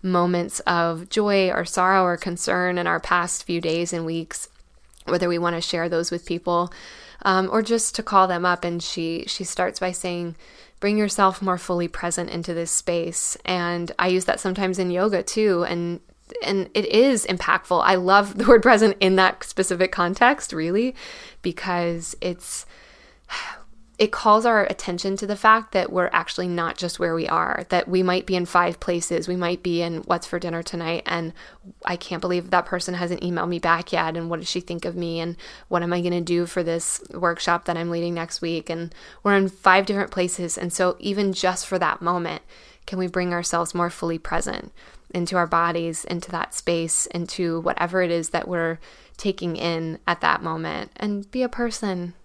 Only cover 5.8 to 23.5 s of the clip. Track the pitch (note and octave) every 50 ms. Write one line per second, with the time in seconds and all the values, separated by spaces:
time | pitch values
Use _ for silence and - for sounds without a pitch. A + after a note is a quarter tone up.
5.8 | E3 E3+ E3+ E3 E3+ E3+ F3 E3+ - - F3 E3+ - - F3 E3+ F3 F3+ - -
6.8 | - - - - - - - - - G3 F#3+ F#3+ F#3+ F#3+ - A3 A3 G#3+ A#3 A3+
7.8 | A3 - - - G#3+ - - G3 F#3+ F#3 F3+ E3+ F3 F3+ F3+ F3 - F3 E3+ E3+
8.8 | E3+ - - - E3 E3 E3 E3 - - - - F#3+ F3 - - F#3 F3+ - -
9.8 | F#3 F#3 F3+ - - F3+ F3 F3 F3 E3+ E3 - - - - - - - _ -
10.8 | - G3+ G#3 G#3+ G#3+ G3+ - - G3+ F#3+ F#3 - G3+ F#3+ F3+ F3+ - - F3+ F3
11.8 | F3 E3+ - - - F3 E3+ - F3 - - E3+ E3+ - E3+ E3 E3+ E3 - -
12.8 | - - F3 F3 E3 E3+ E3 - - - - - - - F#3 F3+ F3 F3 F3 F3
13.8 | E3+ E3+ - - F3+ F#3 F#3 F#3 F3+ - - - - F#3+ F#3 G3 G3+ F#3 F#3 F#3
14.8 | F#3 F3+ F3 F3+ F#3+ A3 G3+ F3+ - - - A3 G#3+ G#3 F#3 E3+ F3 - F3 F3
15.8 | E3+ E3+ E3+ E3+ _ _ - _ _ _ - A#4+ A4 - G3 G3 F#3+ - - -
16.8 | G#3 - - G#3+ B3 C#4 C4 A3 - - F#3 F3 - - - - - - F3+ E3+
17.8 | - - F#3+ F#3 F3+ F3+ F#3+ G3+ G3+ G3+ - - A3+ - B3 A3+ A3+ B3 A#3+ G#3
18.8 | A3 G#3+ G3 - G3+ F#3+ F#3 F#3 F#3+ - - - - - - - F#3+ - F#3 F3
19.8 | F#3 F3+ - - F3+ F3 F#3+ - B3 B3 C#4+ C#4+ - - - D#3+ D#3+ E3 F3+ G3+
20.8 | A#3+ B3+ B3+ - - - - - - - - - - F3+ E3+ - - G3 F3+ F3
21.8 | F3 E3+ E3+ E3 E3 - - - - F3+ F3 F3 - - - - - - - -
22.8 | - - - - - - - _ _ - - - - -